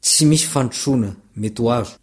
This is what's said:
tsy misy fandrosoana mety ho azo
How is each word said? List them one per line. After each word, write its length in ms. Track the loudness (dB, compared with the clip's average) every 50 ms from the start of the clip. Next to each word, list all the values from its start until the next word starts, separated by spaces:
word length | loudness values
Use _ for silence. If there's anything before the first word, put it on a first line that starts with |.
tsy 240 | 0 0 2 4 4
misy 220 | 4 4 4 2
fandrosoana 640 | 0 0 0 -2 -2 -4 -4 -2 0 0 0 0 -2 -4 -10 -16 -18 _
mety 260 | -6 -6 -6 -4 -2 0
ho 80 | 0 0
azo 240 | 0 -2 -6 -10 -20